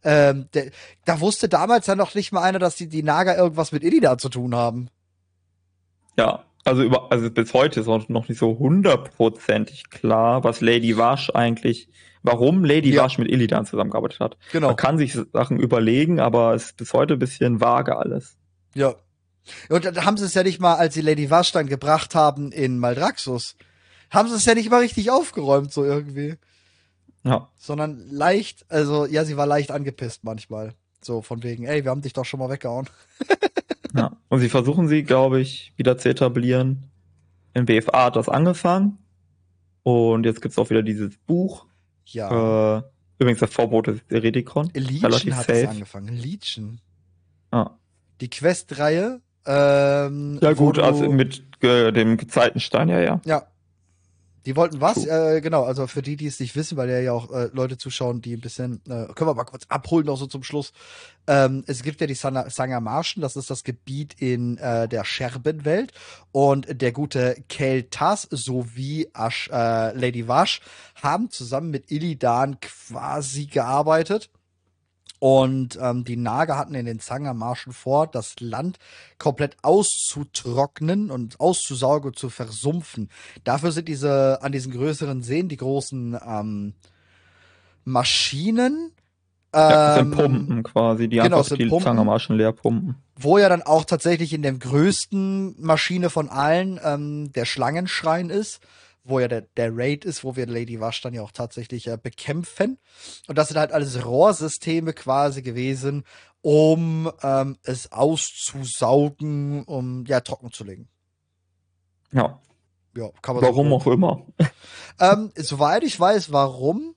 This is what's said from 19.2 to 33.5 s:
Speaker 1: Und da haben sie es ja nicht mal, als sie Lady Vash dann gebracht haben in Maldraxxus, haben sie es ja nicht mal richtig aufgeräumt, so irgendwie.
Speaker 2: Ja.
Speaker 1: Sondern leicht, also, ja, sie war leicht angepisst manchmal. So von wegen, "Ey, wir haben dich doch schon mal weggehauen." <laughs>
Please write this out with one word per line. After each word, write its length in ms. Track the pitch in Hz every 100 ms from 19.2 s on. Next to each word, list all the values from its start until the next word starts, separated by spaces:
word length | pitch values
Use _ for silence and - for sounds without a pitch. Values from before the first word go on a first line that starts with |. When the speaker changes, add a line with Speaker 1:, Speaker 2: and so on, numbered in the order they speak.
| _ _ - - -
Speaker 1:
Und 160 | 170 180
da 200 | 170 165
haben 120 | 208
sie 80 | 196
es 80 |
ja 100 | 190
nicht 160 | 185 165
mal, 160 | 180 165
als 180 | 165
sie 80 | 156
Lady 280 | 156 151 143
Vash 200 | 165 180
dann 140 | 175 143
gebracht 460 | 135 143 156 -
haben 380 | 160 151 143 143
in 260 | - 131 123
Maldraxxus, 760 | 120 123 190 - - 123 - _ _ _ _ _ _
haben 160 | 202 226
sie 60 | 226
es 100 | 214
ja 80 |
nicht 160 | 226 220
mal 120 | 240
richtig 280 | 240 - 208
aufgeräumt, 600 | 262 320 - 139 139 143
so 140 | - 143
irgendwie. 500 | 143 147 139 147 165 _ _ _ _ _ _ _ _
Speaker 2:
Ja. 260 | 135 120 - _
Speaker 1:
Sondern 400 | - 147 151 139 -
leicht, 560 | 143 160 202 208 - _
also, 360 | 160 147 151 147
ja, 180 | 151
sie 140 | 156 143
war 80 | 143
leicht 240 | 147 139
angepisst 520 | 143 139 - 120 -
manchmal. 500 | 110 110 - 110 110 107 _ _
So 200 | - 117
von 200 | 107 117
wegen, 220 | 120 117 120
"Ey, 180 | 151
wir 80 | 131
haben 100 | 135
dich 120 | 139
doch 120 | - 127
schon 140 | 135
mal 80 | 131
weggehauen." 400 | 135 127 120 135 _ _ _
<laughs> 100 | - 247 403